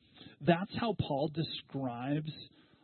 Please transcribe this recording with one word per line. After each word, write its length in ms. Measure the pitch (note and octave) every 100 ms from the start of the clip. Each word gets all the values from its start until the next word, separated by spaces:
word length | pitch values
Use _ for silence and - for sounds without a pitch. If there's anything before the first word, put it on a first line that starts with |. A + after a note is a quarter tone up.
| _ - - -
That's 320 | C#3+ E3+ G3+ -
how 140 | A#3 G3+
Paul 320 | - C#3 D#3+
describes 960 | D3+ D3+ - - C#3 C3 A#2+ C3 D3+ D#3 - - - - -